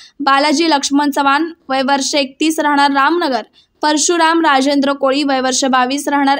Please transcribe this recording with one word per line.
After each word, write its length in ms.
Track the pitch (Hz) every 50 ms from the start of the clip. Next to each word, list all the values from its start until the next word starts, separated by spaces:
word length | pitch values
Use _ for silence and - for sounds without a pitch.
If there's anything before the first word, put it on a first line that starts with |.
| - - _ -
बालाजी 500 | 277 277 269 277 294 302 294 294 339 320
लक्ष्मण 400 | 294 277 277 - 277 285 294 294
चव्हाण, 340 | 285 302 277 277 269 294 330 339 330 - _ -
वय 140 | 262 269 269
वर्ष 320 | 254 277 277 269 - -
एकतीस, 460 | 294 277 269 269 - 302 320 311 320
राहणार 300 | 302 294 294 285 285 285
रामनगर, 520 | 277 269 269 294 330 349 349 294 254 220 214 - _ _ _ _ _ _ -
परशुराम 580 | 302 302 302 - - 349 339 320 320 330 330
राजेंद्र 520 | 320 302 277 269 262 285 285 285 269 277 285
कोळी, 300 | 269 269 262 262 285 294
वय 180 | 277 269 262
वर्ष 240 | 254 262 254 - 277
बावीस, 440 | 269 247 254 247 247 277 285 294 302
राहणार 300 | 285 285 277 277 277 285